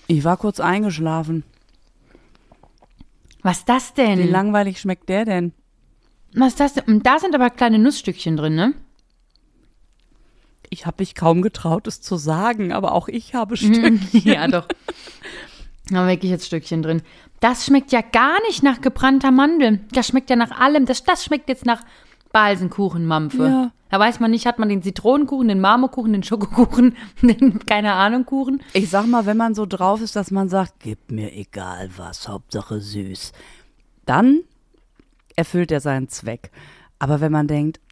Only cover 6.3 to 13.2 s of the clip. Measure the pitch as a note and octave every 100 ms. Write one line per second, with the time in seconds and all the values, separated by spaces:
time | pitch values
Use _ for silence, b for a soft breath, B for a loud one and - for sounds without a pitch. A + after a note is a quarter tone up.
6.3 | - C4 - C#4+ C#4 - G#3+ A3+ D4 F#4+
7.3 | D4 B3 A#3+ A#3+ A3 A3+ C#4+ - F3+ -
8.3 | D#3 D3+ D#3 G#3 D4+ - _ _ _ _
9.3 | _ _ _ _ _ _ _ _ _ _
10.3 | _ _ _ - - E3+ - F#3+ - E3
11.3 | E3+ G3 - E3 E3 G#3+ - - F3+ D3
12.3 | D#3+ G#3+ A#3 F#3+ F#3+ G3 - - A3+